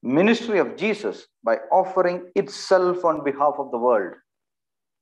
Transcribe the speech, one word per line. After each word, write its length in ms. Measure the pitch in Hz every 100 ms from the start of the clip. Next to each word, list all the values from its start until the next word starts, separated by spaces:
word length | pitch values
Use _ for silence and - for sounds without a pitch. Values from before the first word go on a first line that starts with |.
ministry 560 | 120 147 208 233 233 190
of 180 | 123 131
Jesus 500 | 214 - 104 - - _
by 140 | 117 113 -
offering 580 | 185 185 190 175 180 -
itself 680 | 196 - - - 185 180 180
on 200 | 170 151
behalf 300 | 139 139 147 143
of 120 | 131
the 80 | 120
world. 360 | 123 110 87 - _ _ _ _ _ _ _ _